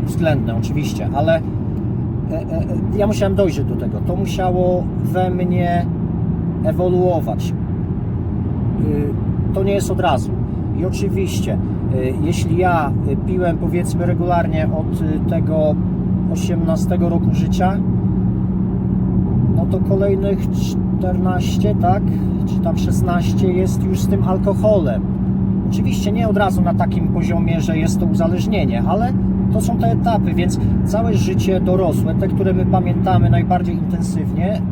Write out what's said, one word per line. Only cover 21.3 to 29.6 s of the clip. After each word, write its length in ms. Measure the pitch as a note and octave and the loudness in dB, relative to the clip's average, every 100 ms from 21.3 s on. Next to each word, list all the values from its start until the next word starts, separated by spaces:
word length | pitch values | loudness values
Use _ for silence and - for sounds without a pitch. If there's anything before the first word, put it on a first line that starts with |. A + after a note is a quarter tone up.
| F3+ - - - | 0 0 0 0
tak? 280 | - F3 G3 - - - - - | 2 2 2 0 0 -2 -2 -2
Czy 140 | - | 0
tam 180 | - - | 0 0
szesnaście 720 | - - - F4 F#3 F#3+ F#3+ | 0 2 2 2 2 2 2
jest 320 | F3+ F#3+ - | 2 0 0
już 160 | F#3 F#3 | 0 0
z 80 | - | 0
tym 200 | F#3+ F#3 | 2 2
alkoholem. 720 | F#3+ G3 F#3+ G#3+ G#3 C#3+ A2+ - - - - - - - | 2 2 2 4 4 2 -2 -2 -2 0 0 0 0 0
Oczywiście 420 | - - - G3+ | 0 0 0 0
nie 160 | G3+ - | 0 2
od 80 | G3 | 2
razu 260 | G3 F#3+ | 2 2
na 120 | F3 | 2
takim 340 | F#3+ F#3 F#3 - | 2 0 0 0
poziomie, 520 | - - F3 - E3 | 0 2 2 2 0
że 180 | F3 D#3+ | 0 2
jest 220 | - - | 2 2
to 60 | F#3 | 2
uzależnienie, 760 | - E3 F3+ - G3 F#3+ F#3+ F#3+ | 2 2 0 0 0 0 0 0
ale 240 | F#3 - - - - - | 2 2 2 0 0 2
to 80 | - | 2